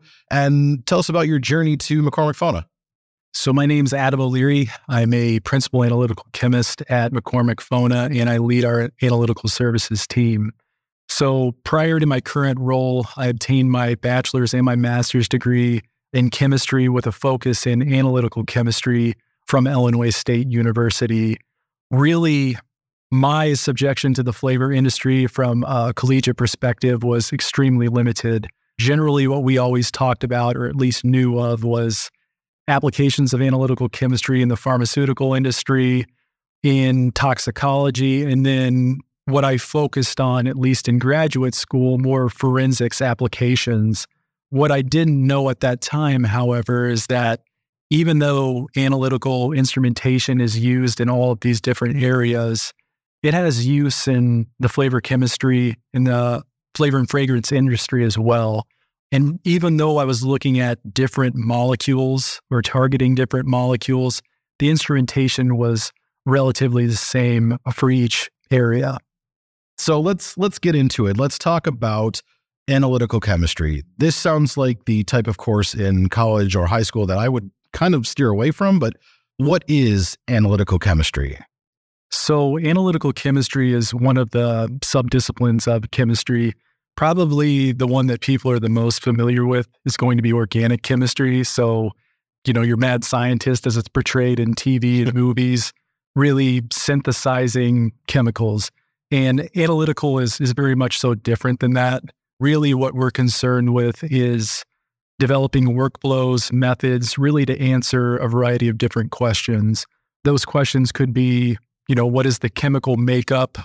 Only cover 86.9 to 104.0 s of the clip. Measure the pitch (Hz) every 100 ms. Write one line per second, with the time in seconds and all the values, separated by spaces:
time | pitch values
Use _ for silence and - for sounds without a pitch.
86.9 | - 156 175 165 147 147 139 135 123 127
87.9 | 131 127 120 - 135 131 120 113 113 117
88.9 | 110 - 117 120 123 123 127 120 _ 135
89.9 | - 123 120 113 117 110 113 117 120 -
90.9 | 127 127 - 131 127 123 - 120 113 110
91.9 | - _ _ _ _ - 117 120 117 127
92.9 | 123 - 123 123 120 - 127 127 113 -
93.9 | 139 123 131 123 120 117 113 135 127 123
94.9 | 123 120 123 123 120 127 123 113 - _
95.9 | _ _ 135 143 135 131 123 117 - -
96.9 | 143 135 120 135 127 127 127 120 120 117
97.9 | - - 143 117 107 110 104 - _ _
98.9 | _ - 139 131 131 165 175 165 160 156
99.9 | 147 147 135 123 - 135 120 139 127 127
100.9 | - 127 113 - 117 127 123 127 127 127
101.9 | 131 - _ _ - 135 151 147 131 131
102.9 | 127 127 - 123 - 127 123 120 120 120
103.9 | -